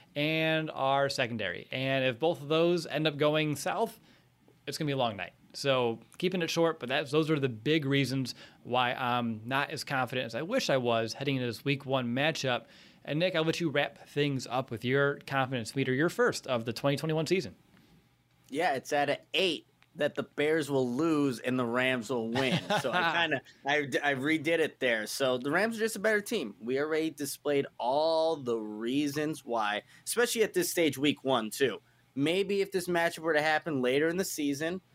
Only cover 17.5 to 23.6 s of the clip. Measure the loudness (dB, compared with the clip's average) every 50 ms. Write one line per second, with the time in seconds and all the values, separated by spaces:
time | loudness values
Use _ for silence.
17.5 | -10 -16 _ _ _ -20 -20 -20 -20 -20 _ _ _ _ _ _ _ _ _ -8
18.5 | -4 0 0 0 0 -2 -2 0 0 2 2 2 0 -2 -4 _ 0 2 2 2
19.5 | 0 -2 -6 _ _ _ -20 _ -4 -2 -2 -2 0 -2 -6 -6 -2 0 2 2
20.5 | 2 2 2 2 2 2 2 2 0 0 2 2 4 4 2 2 0 0 -2 -2
21.5 | 0 0 0 0 2 2 4 4 2 0 -2 -2 -2 -2 -2 -2 0 0 2 2
22.5 | 2 0 0 0 -2 0 0 0 0 0 0 2 2 0 0 0 0 -2 -4 -8
23.5 | -20 _